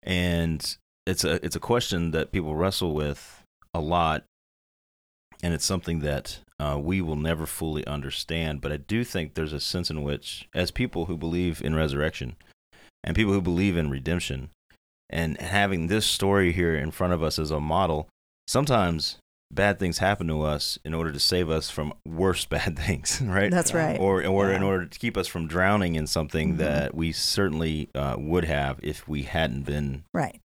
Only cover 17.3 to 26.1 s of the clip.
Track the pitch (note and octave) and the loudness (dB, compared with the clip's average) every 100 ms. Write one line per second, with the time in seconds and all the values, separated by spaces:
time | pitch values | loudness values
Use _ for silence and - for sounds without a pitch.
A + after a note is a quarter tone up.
17.3 | D#2 D2+ D2+ D2+ E2 F#2 D#2 D2 _ _ | -2 -2 -2 0 2 2 0 -4 _ _
18.3 | _ - - C#3+ B2 F2+ E2 - - _ | _ -2 0 2 4 4 2 -2 -8 _
19.3 | _ _ - G2+ G2 F#2 E2 F#2 G#2 E2+ | _ _ 0 2 2 0 2 2 2 0
20.3 | D#2 D2+ D2 - - - E2 E2 C#2+ G2+ | 0 0 0 -4 -6 -6 -4 -2 0 0
21.3 | F2+ E2+ D#2+ - - D2+ - - D#2+ F#2+ | 2 2 0 -2 -4 -6 -6 -10 0 2
22.3 | F2 - D2+ - D2 D2+ D2+ C2+ - B2 | 2 0 -2 -2 -2 0 0 -2 -2 0
23.3 | F#2 G2+ F3+ E3 E3+ D#3+ E3 F#2+ F#2 F#2 | 2 4 4 2 2 0 2 2 2 2
24.3 | G2 G2 F#2+ G2 F#2+ F2 - A#2 G#2+ F2+ | 4 4 4 2 2 -2 -4 -4 -2 -2
25.3 | F2+ E2 E2 F#2+ G#2 F#2 D#2+ D#2 | -4 -2 2 4 4 4 0 0